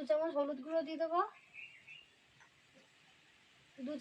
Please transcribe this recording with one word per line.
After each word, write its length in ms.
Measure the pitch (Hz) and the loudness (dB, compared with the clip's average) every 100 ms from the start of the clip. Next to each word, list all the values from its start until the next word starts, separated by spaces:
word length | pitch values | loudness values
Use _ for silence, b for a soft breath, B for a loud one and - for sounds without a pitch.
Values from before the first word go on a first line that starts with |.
| 277 | 2
চামচ 240 | 302 320 285 | 2 4 2
হলুদ 220 | 285 269 285 | 0 -2 0
গুঁড়ো 160 | 330 302 | 0 0
দিয়ে 120 | 320 | -2
দেবো, 160 | 330 349 427 - - - - - - - - - - - - - - - - - - - - - - - - - 254 | 2 2 2 -4 -18 -16 -16 -18 -20 -20 -20 -20 -20 -20 -20 -20 -20 -20 -20 -20 -20 -20 -20 -20 -20 -20 -20 -8 -4
দু 80 | 294 | 4